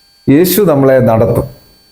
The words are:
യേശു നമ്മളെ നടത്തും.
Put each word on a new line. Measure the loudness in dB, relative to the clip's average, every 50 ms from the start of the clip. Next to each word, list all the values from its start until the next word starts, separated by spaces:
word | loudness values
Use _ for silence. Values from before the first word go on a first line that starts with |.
| _ _ _ _ -2 0 0
യേശു | 0 0 0 0 0 0 0
നമ്മളെ | 0 0 2 2 2 2 0 0
നടത്തും. | 0 0 0 -2 -2 -4 -6 -8 -12 -20 _ _ _ _ _ _